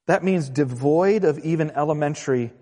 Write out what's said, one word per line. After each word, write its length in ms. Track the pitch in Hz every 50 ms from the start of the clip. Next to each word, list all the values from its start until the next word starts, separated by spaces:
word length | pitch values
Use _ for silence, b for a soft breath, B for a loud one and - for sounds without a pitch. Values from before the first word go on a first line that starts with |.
| _
That 160 | - 180 180
means 280 | 165 190 190 170 143 135
devoid 720 | 127 147 147 127 123 120 135 147 151 170 185 196 220 214 180
of 140 | 156 139 131
even 320 | - 160 170 156 156 151
elementary 840 | - 139 151 156 151 151 147 147 151 - - 143 131 123 120 113 - -